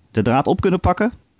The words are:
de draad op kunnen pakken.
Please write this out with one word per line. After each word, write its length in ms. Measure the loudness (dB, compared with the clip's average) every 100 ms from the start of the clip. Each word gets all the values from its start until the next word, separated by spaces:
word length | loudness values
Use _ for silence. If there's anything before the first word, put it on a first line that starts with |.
| _
de 100 | -4
draad 260 | 0 0 0
op 140 | 0
kunnen 180 | 0 0
pakken. 320 | 0 0 -2 -6 _